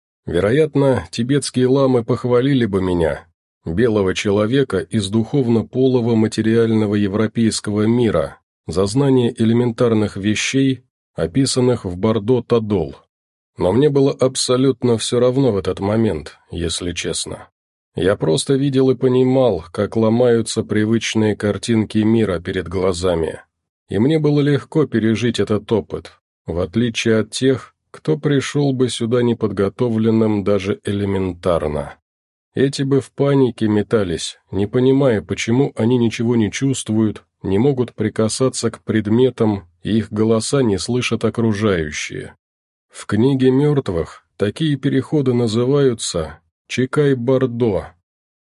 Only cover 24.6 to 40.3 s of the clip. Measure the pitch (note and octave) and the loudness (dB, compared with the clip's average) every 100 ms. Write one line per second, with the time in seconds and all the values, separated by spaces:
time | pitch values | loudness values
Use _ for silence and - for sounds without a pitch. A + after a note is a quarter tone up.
24.6 | - D#3+ C3+ A2+ A2 G#2+ A#2+ A2+ G2+ G#2 | -2 -2 0 0 0 0 0 -2 -2 -2
25.6 | G#2+ G#2+ - D#2+ - - _ _ - E2 | -2 -4 -2 -10 -12 -20 _ _ -8 -6
26.6 | F#2 A2+ A#2+ - A#2 A2 A2 - C3 A#2 | -4 -2 -2 -2 0 0 0 -2 0 0
27.6 | - _ _ - - D3+ D3 C#3+ - D3 | -6 _ _ -8 -4 -2 0 -2 -2 -2
28.6 | C#3+ B2+ B2 - A#2 B2 A#2+ A2+ G#2+ F#2+ | 0 0 -2 -2 -2 0 0 0 -2 -2
29.6 | G2 - B2 A2 A2+ A2 A2 G#2 G2 G2+ | -2 -2 -2 0 2 2 2 0 0 0
30.6 | F#2+ - - G2+ G2 G2 F#2+ F2 F2+ E2 | -2 -6 -4 -4 -2 -2 -4 -4 -2 0
31.6 | D2+ D2 C#2+ - _ _ _ _ _ A#2 | -2 -4 -8 -14 _ _ _ _ _ -2
32.6 | C3+ C#3+ C3+ C#3 - - C#3 C#3 B2 - | 0 0 -2 -2 -2 -2 0 2 0 0
33.6 | G#2+ G#2 G2+ A2+ F2+ D#2 - - _ G2 | 0 0 0 0 0 -4 -8 -14 _ -4
34.6 | G2+ B2+ C3 C3+ C#3 G#2 E2+ G2 - B2 | -2 2 2 4 2 0 -2 -6 0 0
35.6 | C#3+ - A2+ B2+ A2+ A#2 A#2 A#2+ G2+ - | 0 0 0 2 2 0 0 0 0 -2
36.6 | C#3 B2+ - A2 G#2+ - - _ F#2+ G2 | -2 -2 -2 0 0 -4 -14 _ -2 0
37.6 | C#3 B2+ A#2 - G#2+ - A2 - C3 - | 2 0 -4 -4 -4 -2 -2 0 -2 -2
38.6 | A2+ - - A2+ G#2 A#2 B2+ - A2 G2 | -6 -6 -2 -2 0 2 2 2 0 -2
39.6 | - _ - A2 G#2 G#2+ A2 | -6 _ -4 -2 -2 0 2